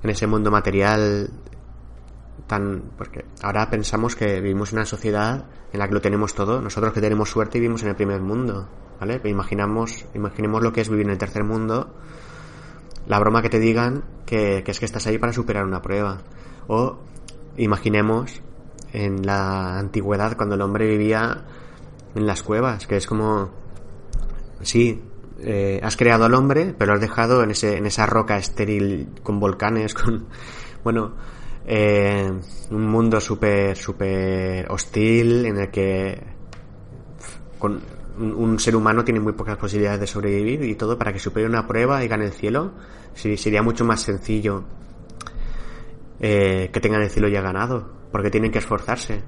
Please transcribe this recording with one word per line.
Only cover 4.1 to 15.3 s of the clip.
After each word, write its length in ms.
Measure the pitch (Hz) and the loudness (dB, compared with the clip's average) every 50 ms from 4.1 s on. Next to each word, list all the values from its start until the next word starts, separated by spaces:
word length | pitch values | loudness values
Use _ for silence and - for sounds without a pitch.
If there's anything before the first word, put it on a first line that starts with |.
| - | 0
que 240 | - 110 104 98 92 | 0 0 0 0 0
vivimos 320 | 98 101 95 98 107 98 110 | 0 0 0 0 -2 -2 -2
en 60 | 110 | -2
una 60 | 107 | -2
sociedad 600 | 104 - 104 - 110 104 104 107 113 127 139 - - - - - - | -2 -4 -2 -2 0 2 2 2 0 0 -4 -6 -10 -16 -16 -14 -8
en 80 | - 101 | -4 -2
la 80 | 101 | 0
que 60 | 95 104 | 2 2
lo 80 | 104 | 2
tenemos 340 | - 120 101 107 107 101 - | 2 2 2 2 0 0 0
todo, 260 | - 101 101 117 131 | -2 0 0 0 0
nosotros 300 | 120 104 - 107 107 110 | -2 -4 -2 0 0 0
que 80 | 107 110 | 2 2
tenemos 300 | 104 107 107 104 107 104 | 2 2 2 2 0 0
suerte 300 | - 110 107 107 - 123 | 0 0 0 0 0 0
y 20 | |
vivimos 200 | 117 117 113 113 110 | 2 2 0 0 -2
en 60 | 104 | -4
el 60 | 98 | 0
primer 240 | - 104 98 101 98 | 0 0 0 0 -2
mundo, 480 | 95 95 107 120 131 120 101 98 95 - - - - - - - | -2 -2 -2 0 -2 -2 -2 -4 -6 -10 -12 -16 -16 -16 -12 -8
¿vale? 220 | 95 101 120 131 127 | -4 -4 -4 -2 -2
Imaginamos, 840 | 104 104 98 95 - 104 101 101 101 104 113 113 113 - - - - - | 0 0 0 0 0 0 0 0 0 0 0 -2 -2 -6 -10 -14 -10 -6
imaginemos 480 | 104 104 98 - - 107 107 107 110 | -4 -4 -4 -4 -2 -2 0 2 2
lo 120 | 117 113 113 | 2 2 2
que 80 | 113 | 0
es 80 | 110 110 | 0 2
vivir 160 | 110 107 104 | 2 2 2
en 80 | 101 98 | 2 0
el 40 | |
tercer 280 | 92 101 98 - 107 101 | -2 -2 -4 -2 -2 0
mundo, 500 | 104 110 110 110 110 113 123 135 - - - - - - - - - - - - - - - - - - - - - - - - | 0 0 0 0 0 0 -2 -2 -4 -12 -18 -18 -18 -18 -18 -18 -18 -18 -18 -18 -18 -18 -18 -18 -18 -18 -18 -16 -14 -12 -12 -4
la 120 | - 107 101 | 0 2 4
broma 220 | 104 107 110 117 | 4 6 4 4
que 60 | 117 | 2
te 120 | 117 - 110 | 4 2 4
digan 440 | 113 113 110 117 120 120 127 143 - - - - - | 4 4 4 4 2 2 0 -4 -6 -8 -12 -12 -6
que, 380 | - 117 110 107 101 98 98 92 | -2 0 2 2 2 2 0 0
que 60 | - | -4
es 80 | 98 - | -4 -4
que 60 | - | -4
estás 220 | 104 - 104 - | -4 -4 -4 -2
ahí 100 | 110 107 | 0 0
para 140 | 113 - 120 | 0 0 0